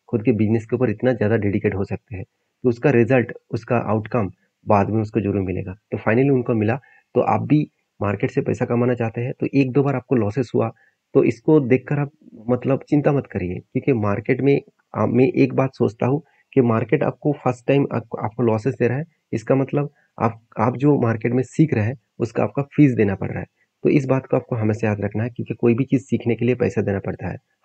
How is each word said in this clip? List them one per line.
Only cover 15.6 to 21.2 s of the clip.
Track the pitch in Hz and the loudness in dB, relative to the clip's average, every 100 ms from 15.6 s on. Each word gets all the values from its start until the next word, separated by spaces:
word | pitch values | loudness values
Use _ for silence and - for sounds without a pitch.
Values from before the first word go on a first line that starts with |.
| 131 - | -2 0
सोचता | 117 - 117 | -2 0 -2
हूँ | 147 - _ _ | -2 -6 _ _
कि | 135 | 0
market | 120 113 - 143 | 2 0 0 0
आपको | 131 - 151 | -2 -2 -4
first | 139 127 120 - | -2 -4 -2 0
time | 143 139 | 0 0
आपको, | - - - | -4 -8 -8
आपको | 113 - | -6 -2
losses | 117 110 131 113 | 0 0 -2 -2
दे | 120 | -2
रहा | 127 | -2
है, | 165 _ _ | -6 _ _
इसका | 117 - 135 | -8 -2 0
मतलब | 135 143 147 - _ - | 0 -2 -4 -8 _ -4
आप, | 110 107 _ - | -4 -4 _ -2
आप | 113 120 | -2 2
जो | 147 135 | 2 2
market | 120 110 | 2 0